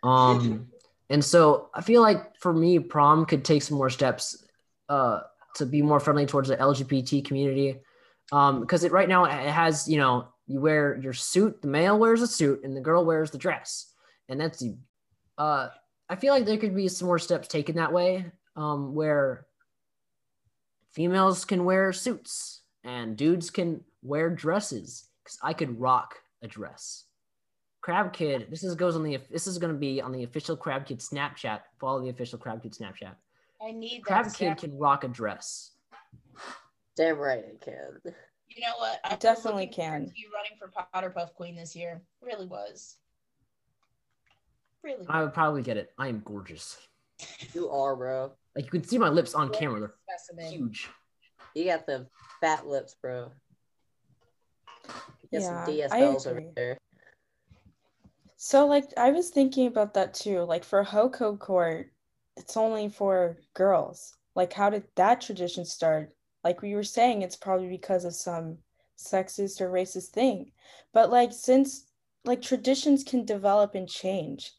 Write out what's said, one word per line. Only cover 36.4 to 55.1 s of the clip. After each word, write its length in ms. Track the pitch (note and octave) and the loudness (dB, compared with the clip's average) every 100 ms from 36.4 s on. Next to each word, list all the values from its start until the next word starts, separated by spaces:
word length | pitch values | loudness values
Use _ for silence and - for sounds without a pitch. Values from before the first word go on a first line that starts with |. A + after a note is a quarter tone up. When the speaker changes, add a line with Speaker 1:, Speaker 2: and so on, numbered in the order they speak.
| - - _ _ _ - | -18 -18 _ _ _ -2
Speaker 2:
Damn 220 | E3 D#3 | 0 0
right 200 | C#3+ B2 | -2 -4
it 220 | F#2 - | -6 -18
can. 400 | - C3+ - - F3 F#3 _ _ _ | -16 -16 -18 -16 -18 -20 _ _ _
Speaker 3:
You 120 | - | -10
know 100 | A#3 A#3 | -8 -6
what? 220 | A3+ A3+ - | -6 -6 -6
Speaker 4:
I 80 | |
Speaker 3:
I'm 60 | G#3+ | 0
Speaker 4:
definitely 440 | A3+ A3+ A3+ G#3 F#3+ | 0 0 -2 -6 -6
Speaker 3:
looking 80 | - | -8
Speaker 4:
can. 160 | D#3+ D3+ | -8 -6
Speaker 3:
forward 120 | F3+ | -10
to 60 | - | -14
you 100 | G#3 | -16
running 240 | G#3 G#3 - | -12 -14 -16
for 80 | F#3 - F3+ | -16 -12 -8
Powder 180 | F#3 F#3 | -8 -6
Puff 240 | F3+ E3+ | -8 -10
Queen 220 | _ F3 F3 | _ -16 -14
this 180 | E3 | -16
year. 280 | E3+ E3+ E3+ F3+ _ | -12 -12 -12 _ _
Really 240 | B3 G#3+ F#3 | -14 -12 -12
was. 500 | F#3+ G#3 - - - _ _ _ _ _ _ _ _ _ _ _ _ _ _ _ _ _ _ | -12 -14 -16 -20 -20 _ _ _ _ _ _ _ _ _ _ _ _ _ _ _ _ _ _
Really 220 | D#4 C4 F3 | -12 -12 -4
Speaker 1:
I 120 | D#3 | -2
would 80 | D#3 | -2
Speaker 3:
was. 60 | |
Speaker 1:
probably 280 | D#3 D#3 D3 | 0 0 0
get 160 | A#2 G#2+ | -4 -6
it. 160 | F#2+ - | -8 -8
I 120 | B2+ | -6
am 100 | A2 G#2 | -6 -10
gorgeous. 520 | G#2 F#2+ E2+ - - _ _ _ _ - - - | -14 -14 -16 -18 -18 _ _ _ _ -20 -18 -14
Speaker 2:
You 160 | E3+ F3 | -8 -6
are, 260 | C#3 C#3 C3 | -2 -2 -4
bro. 380 | B2+ C3 C3 _ _ - | -6 -6 -6 _ _ -12
Speaker 1:
Like, 100 | C#3+ | -6
you 60 | |
can 120 | F3+ | -6
see 140 | - B3 | -2 2
my 100 | G3 | 4
lips 260 | D#3 E3 | 2 2
on 140 | D3+ C#3+ | -2 -2
Speaker 3:
You're 80 | - | -2
Speaker 1:
camera. 240 | D3+ G#2+ | -4 -4
They're 360 | G#2 _ - F3 | -8 _ -16 -16
Speaker 3:
a 40 | |
specimen. 320 | - E3+ E3 | -16 -18 -16
Speaker 1:
huge. 380 | D#3+ B2 G#2+ - - _ _ _ _ - D3+ | -8 -8 -8 -16 -18 _ _ _ _ -14 -6
Speaker 2:
You 80 | F3 | -2
got 200 | E3 - | -2 -4
the 240 | C3+ B2+ _ - - | -8 -8 _ -20 -4
fat 260 | D#3+ D#3 D3 | 0 0 -2
lips, 280 | C#3 - _ | -6 -6 _
bro. 300 | C3 B2 A#2+ - _ _ _ _ _ _ _ _ _ _ _ _ _ - - - - | -10 -10 -12 -18 _ _ _ _ _ _ _ _ _ _ _ _ _ -20 -20 -18 -18